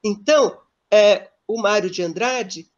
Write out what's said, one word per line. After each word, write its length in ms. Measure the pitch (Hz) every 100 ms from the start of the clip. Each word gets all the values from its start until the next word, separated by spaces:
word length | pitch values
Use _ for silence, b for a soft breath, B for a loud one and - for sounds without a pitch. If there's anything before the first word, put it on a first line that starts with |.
Então, 540 | 214 208 - 302 240 - _ _ _
é, 380 | 214 208 196 - _ -
o 120 | 226
Mário 300 | 202 208 185
de 120 | 185
Andrade 680 | 175 165 240 254 196 170 165